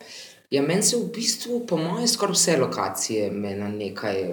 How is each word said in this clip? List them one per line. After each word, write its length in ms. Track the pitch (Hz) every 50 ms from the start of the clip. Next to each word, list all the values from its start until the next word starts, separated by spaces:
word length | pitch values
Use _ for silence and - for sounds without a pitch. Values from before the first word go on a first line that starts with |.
| - - - - - - - - _
Ja, 140 | - 127 139
meni 200 | 139 156 175 208
se 140 | - - 240
v 140 | 233 196 -
bistvu, 500 | - 233 - - - - - 233 240 233
po 160 | - - 175
moje, 300 | 160 160 170 175 233 240
skoraj 260 | 233 - - 208 190 175
vse 240 | - - 175 160
lokacije 720 | 135 127 - - 107 95 95 - - - - 110 107 101 98
me 200 | 98 101 104 101 98
na 140 | 101 104
nekaj 640 | 104 104 104 104 95 98 - 113 104 98 95 92 87